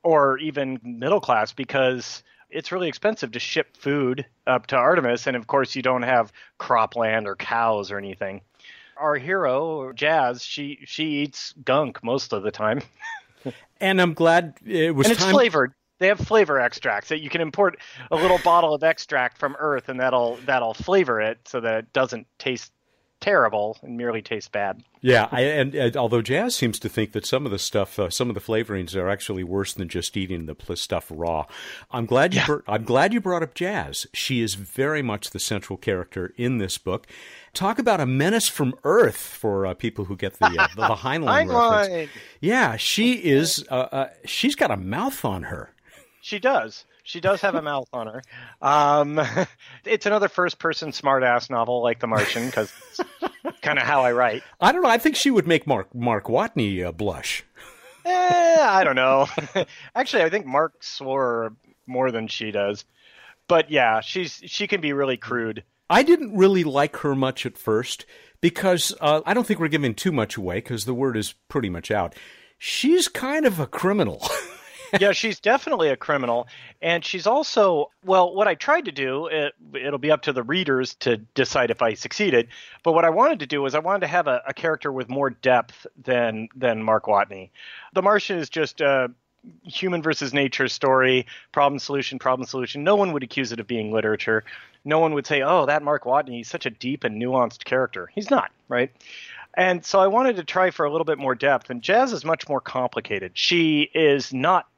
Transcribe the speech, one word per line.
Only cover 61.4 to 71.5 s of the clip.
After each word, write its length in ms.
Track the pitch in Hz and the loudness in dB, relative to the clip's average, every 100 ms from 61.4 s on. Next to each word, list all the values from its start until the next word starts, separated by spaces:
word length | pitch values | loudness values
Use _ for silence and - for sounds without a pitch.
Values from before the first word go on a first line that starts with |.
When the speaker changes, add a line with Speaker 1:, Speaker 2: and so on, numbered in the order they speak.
| 113 110 _ _ - | -4 -8 _ _ -6
Speaker 1:
more 240 | 127 131 | -2 0
than 160 | 113 110 | -2 -6
she 240 | - 110 | -6 -4
does. 340 | 101 101 104 - _ _ - - _ - | -2 -2 -2 -12 _ _ -20 -20 _ 2
But 220 | 170 147 | 2 4
yeah, 320 | 147 120 110 | 2 4 2
she's, 400 | - 185 170 - - | -2 -6 -6 -10 -12
she 220 | - 208 | -6 -2
can 120 | 202 | -2
be 120 | 151 | -2
really 240 | 139 139 123 | 0 0 -2
crude. 460 | - 123 113 110 _ _ _ | -4 -4 -4 -8 _ _ _
Speaker 2:
I 140 | 196 | 4
didn't 320 | 285 339 254 202 | 6 4 4 4
really 260 | 190 190 | 6 6
like 340 | 156 139 151 - | 2 2 0 0
her 180 | 147 135 | -2 0
much 300 | 131 127 123 | 0 -2 -8
at 120 | - | -6
first 480 | - 110 127 - - - - _ | 0 0 0 -10 -12 -20 -20 _
because, 540 | 170 165 190 180 - - | 0 2 0 2 0 0
uh, 200 | 151 156 156 | 2 2 2
I 80 | |
don't 120 | 214 233 | 0 0
think 140 | 196 | -2
we're 80 | 160 | 0
giving 260 | 151 135 | 0 0
too 180 | 104 190 | -2 -2
much 260 | 147 110 - | 0 -2 -4
away 240 | 92 90 | -4 -6
'cause 240 | - 117 101 | -6 -8 -4
the 80 | |
word 240 | 123 135 110 | -2 0 -2
is 160 | 104 - | -4 -10
pretty 200 | _ | _